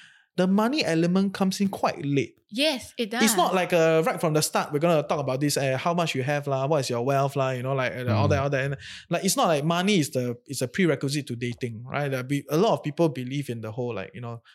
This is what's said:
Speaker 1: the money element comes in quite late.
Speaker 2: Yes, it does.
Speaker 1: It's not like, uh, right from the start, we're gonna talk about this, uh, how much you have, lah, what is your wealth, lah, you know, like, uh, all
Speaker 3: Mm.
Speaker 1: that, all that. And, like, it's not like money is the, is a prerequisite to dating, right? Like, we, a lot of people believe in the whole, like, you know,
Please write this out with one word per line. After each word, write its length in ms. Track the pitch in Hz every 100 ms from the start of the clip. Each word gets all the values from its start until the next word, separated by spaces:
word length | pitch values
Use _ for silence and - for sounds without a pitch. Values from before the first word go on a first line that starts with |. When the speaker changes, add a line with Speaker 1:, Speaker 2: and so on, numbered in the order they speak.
| - _ _ -
Speaker 1:
the 120 | 185
money 360 | 202 226 311
element 480 | - 165 170 190 196
comes 280 | - 190 190
in 80 | 196
quite 360 | - 247 -
late. 300 | 139 139 107 - _
Speaker 2:
Yes, 420 | 214 302 254 - -
it 120 | 214
does. 120 | 226
Speaker 1:
It's 140 | 226 226
not 180 | 285
like, 180 | 185 170
uh, 300 | 175 160 160
right 160 | 165 180
from 120 | 165
the 100 | 151
start, 300 | - 202 165
we're 80 | 147
gonna 220 | 170 156
talk 160 | 147 160
about 200 | 131 135
this, 160 | 147 139
uh, 200 | 135 131
how 180 | 175
much 200 | 175 160
you 80 | 127
have, 220 | 127 147 139
lah, 180 | 135 139
what 120 | 156
is 100 | 127
your 120 | 120
wealth, 320 | 123 139 139 143
lah, 140 | 131
you 120 | 127
know, 100 | 131
like, 180 | 135 123
uh, 180 | 127 123
all 140 | 110 143
Speaker 3:
Mm. 40 |
Speaker 1:
that, 80 | 143
all 80 | 143
that. 140 | 135
And, 120 | 139 139 - - -
like, 140 | 170
it's 120 | 185 277
not 100 | 214
like 180 | 147
money 340 | 160 170 190 202
is 100 | 139
the, 260 | 127 123 120 -
is 140 | 131
a 60 | 127
prerequisite 580 | - 170 139 139 147 -
to 80 | 117
dating, 480 | 120 113 120 110
right? 260 | 123 139 143
Like, 160 | 131 127
we, 160 | 143 -
a 60 | 151
lot 160 | 220
of 80 | 160
people 260 | 151 143 165
believe 400 | 127 123 143 139
in 120 | 117
the 100 | 110
whole, 220 | 113 120
like, 160 | 101 95
you 60 | 120
know, 220 | 120 117 -